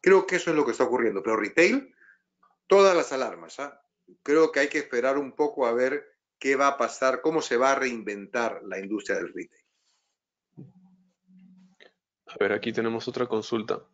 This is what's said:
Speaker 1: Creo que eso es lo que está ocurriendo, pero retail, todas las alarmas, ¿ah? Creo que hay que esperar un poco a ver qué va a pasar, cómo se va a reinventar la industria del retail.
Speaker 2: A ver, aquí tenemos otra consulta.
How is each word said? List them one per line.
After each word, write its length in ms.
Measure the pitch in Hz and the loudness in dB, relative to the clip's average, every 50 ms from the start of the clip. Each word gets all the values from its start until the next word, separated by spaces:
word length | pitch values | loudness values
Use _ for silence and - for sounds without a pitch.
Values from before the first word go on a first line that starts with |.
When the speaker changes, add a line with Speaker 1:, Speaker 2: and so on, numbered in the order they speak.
Speaker 1:
Creo 240 | - 185 190 190 185 | 6 6 6 6 6
que 120 | 190 185 | 2 -4
eso 140 | 170 - 170 | -2 0 0
es 40 | 165 | 0
lo 100 | 151 143 | 0 0
que 60 | 123 | 0
está 140 | 113 - 131 | 2 0 0
ocurriendo, 360 | 113 120 123 117 110 101 98 | 2 2 0 0 0 0 -2
pero 140 | - 113 110 | -2 -2 0
retail, 580 | 107 104 101 - - 170 202 240 277 - - _ _ _ - _ _ _ _ _ _ _ _ _ _ _ | 0 -2 0 4 4 4 4 4 0 -4 -8 _ _ _ -20 _ _ _ _ _ _ _ _ _ _ _
todas 300 | _ 196 196 196 196 180 | _ 6 8 8 6 6
las 160 | 165 139 - | 2 0 0
alarmas, 480 | 143 131 127 110 90 85 82 80 - - | -4 -4 -4 -4 -6 -12 -18 -18 -12 -12
¿ah? 240 | 143 147 - _ _ _ _ _ _ _ - _ _ | -12 -12 -14 _ _ _ _ _ _ _ -20 _ _
Creo 300 | - 147 160 160 156 156 | 2 4 4 4 4 4
que 80 | 143 | 0
hay 80 | 143 143 | 0 0
que 80 | - | -2
esperar 400 | 151 143 - 127 120 120 131 135 | -6 -6 -2 -4 0 0 0 0
un 180 | 143 143 127 - | 0 -4 -6 -2
poco 320 | - 151 143 147 147 131 | -2 -2 -2 0 0 0
a 60 | 117 117 | 0 2
ver 420 | 123 127 131 143 147 - _ _ _ _ _ _ _ | 2 0 0 -2 -4 -8 _ _ _ _ _ _ _
qué 160 | - 135 139 | -2 0 2
va 120 | 131 143 | 4 2
a 100 | 139 135 | 2 2
pasar, 440 | - 120 - - - 135 131 131 127 | 0 -4 -4 -2 0 0 0 0 0
cómo 200 | - 156 160 156 | -2 -2 -2 0
se 160 | - - 127 | -2 0 0
va 160 | 120 131 135 135 | 2 2 2 2
a 20 | |
reinventar 880 | 131 131 127 120 113 104 107 104 101 98 98 - 123 117 110 98 - - | 0 -2 -4 -4 -6 -8 -8 -10 -10 -12 -8 -4 -4 -4 -4 -4 -8 -12
la 160 | 98 92 95 | -10 -10 -10
industria 380 | 98 98 107 101 - - 98 | -6 -6 -6 -6 -4 -4 -4
del 160 | 90 87 - - | -4 -4 -8 -10
retail. 320 | 90 87 _ _ _ _ _ _ _ _ _ _ _ _ _ _ _ _ _ _ _ _ _ _ - 143 - _ _ _ _ _ _ _ _ _ _ _ 185 _ - _ _ _ _ _ _ _ _ - _ _ _ _ _ _ _ _ | -14 -14 _ _ _ _ _ _ _ _ _ _ _ _ _ _ _ _ _ _ _ _ _ _ -20 -20 -20 _ _ _ _ _ _ _ _ _ _ _ _ _ -20 _ _ _ _ _ _ _ _ -20 _ _ _ _ _ _ _ _
Speaker 2:
A 80 | - - - | -20 -6 -4
ver, 140 | 98 101 104 | -2 -2 -2
aquí 180 | 107 - 120 | -2 -4 -4
tenemos 340 | 110 - 113 113 113 113 - 123 | -4 -2 -2 -2 -4 -4 -8 -8
otra 180 | 120 123 123 | -4 -6 -4
consulta. 580 | - 110 110 107 - 120 110 107 110 101 98 - _ | -2 -4 -6 -4 -4 -4 -4 -4 -4 -8 -8 -8 _